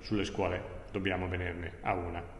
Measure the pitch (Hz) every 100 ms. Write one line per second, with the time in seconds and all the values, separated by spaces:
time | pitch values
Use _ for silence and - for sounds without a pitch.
0 | - 107 95 - 92 90 - - - 101
1 | 95 92 90 90 90 85 85 - - 95
2 | 87 85 87 -